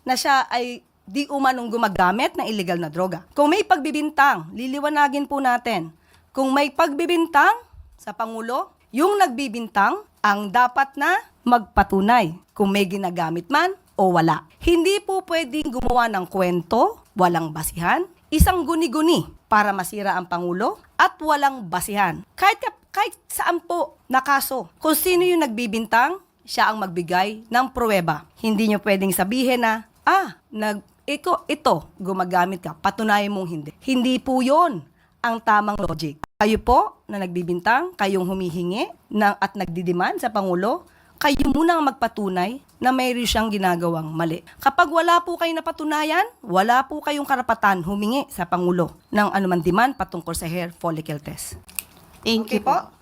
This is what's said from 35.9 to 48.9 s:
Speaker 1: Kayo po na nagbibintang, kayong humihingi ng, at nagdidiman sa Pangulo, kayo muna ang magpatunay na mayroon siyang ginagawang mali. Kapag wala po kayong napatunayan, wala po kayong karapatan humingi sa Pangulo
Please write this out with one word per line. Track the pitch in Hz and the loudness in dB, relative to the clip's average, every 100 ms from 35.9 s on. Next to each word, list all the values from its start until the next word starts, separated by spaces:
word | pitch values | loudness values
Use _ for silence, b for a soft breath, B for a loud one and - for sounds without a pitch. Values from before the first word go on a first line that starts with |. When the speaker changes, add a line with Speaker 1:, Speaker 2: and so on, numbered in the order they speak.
| 156 160 143 - _ | -4 -8 -10 -18 _
Speaker 1:
Kayo | 214 214 | 0 2
po | - 262 415 - - | 4 4 2 -6 -12
na | 208 | -8
nagbibintang, | 180 175 170 175 202 247 359 | -6 -4 -4 -2 2 2 0
kayong | 359 196 196 180 | -4 -2 0 -2
humihingi | 190 180 165 175 202 330 - _ | -4 -4 -4 -4 -4 -6 -10 _
ng, | 208 208 202 | 0 0 2
at | 190 | -4
nagdidiman | 202 180 165 175 175 208 392 | -4 -6 -4 -2 -2 -2 -2
sa | 247 | -4
Pangulo, | 214 190 175 202 339 - b b _ | -2 -2 0 0 -4 -8 b b _
kayo | 302 277 269 | 0 2 2
muna | 294 330 339 | 2 2 2
ang | 285 | 0
magpatunay | - 226 - 202 185 185 262 _ _ | 0 -4 -2 -4 -2 -4 -6 _ _
na | 247 | -2
mayroon | 262 254 247 233 | 0 0 -2 0
siyang | 226 220 | 0 0
ginagawang | 202 185 175 170 165 156 | 0 0 0 -2 -4 -6
mali. | 160 170 165 - B | -4 -4 -4 -10 B
Kapag | - - 349 | 0 2 2
wala | 330 339 339 | 2 4 2
po | 339 339 | 0 -4
kayong | 339 320 | -4 -4
napatunayan, | 320 320 311 302 302 330 453 _ | -6 -8 -4 -2 0 0 -2 _
wala | - 180 214 240 | -2 0 4 2
po | 262 302 | 2 -6
kayong | 294 294 | -4 -4
karapatan | 285 254 247 220 208 185 165 | -2 -2 0 0 2 0 -2
humingi | 202 208 262 - | -4 -2 -2 -4
sa | - | -8
Pangulo | 175 175 175 180 160 | -4 -2 0 0 -2